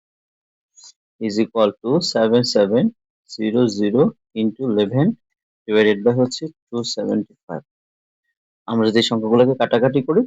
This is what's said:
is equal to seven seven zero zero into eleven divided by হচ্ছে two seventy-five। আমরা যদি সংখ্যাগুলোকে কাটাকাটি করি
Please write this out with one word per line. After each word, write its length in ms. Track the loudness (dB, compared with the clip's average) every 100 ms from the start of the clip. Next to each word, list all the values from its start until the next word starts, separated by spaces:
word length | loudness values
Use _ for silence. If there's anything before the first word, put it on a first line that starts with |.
| _ _ _ _ _ _ _ _ -20 _ _ _
is 160 | -4 -2
equal 320 | -2 0 0 0
to 80 | -2 -2 -2
seven 280 | 0 2 2
seven 400 | 2 0 2 2 0 -4 _ _ _
zero 320 | -6 -2 0 0 0
zero 240 | 0 2 0 -2 _ -4
into 220 | -4 -4 -2
eleven 340 | 0 0 0 0 -2 _ _ _ _ -2
divided 300 | 2 2 2
by 80 | 0
হচ্ছে 320 | 2 0 -4 -12 -14 _
two 160 | -8 -6 -6
seventy-five। 680 | -4 -4 -6 _ -12 -12 -12 _ _ _ _ _ _ _ _ _ -4
আমরা 160 | 0 2
যদি 120 | 2
সংখ্যাগুলোকে 520 | 0 -2 2 4 4 2
কাটাকাটি 400 | 0 0 0 0
করি 180 | 0 -2